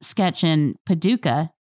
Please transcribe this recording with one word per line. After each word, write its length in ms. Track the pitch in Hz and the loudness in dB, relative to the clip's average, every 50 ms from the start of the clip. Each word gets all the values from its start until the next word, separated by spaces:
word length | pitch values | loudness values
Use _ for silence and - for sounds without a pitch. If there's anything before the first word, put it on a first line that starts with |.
sketch 420 | - - - - 196 180 165 - - | -2 0 0 2 0 0 0 0 0
in 320 | 165 160 156 147 139 - - _ | 2 2 2 2 0 -2 -4 _
Paducah. 640 | - 185 160 156 185 240 240 - 156 120 143 160 160 - _ | -4 -2 0 0 0 0 0 0 -2 -2 -2 -4 -6 -8 _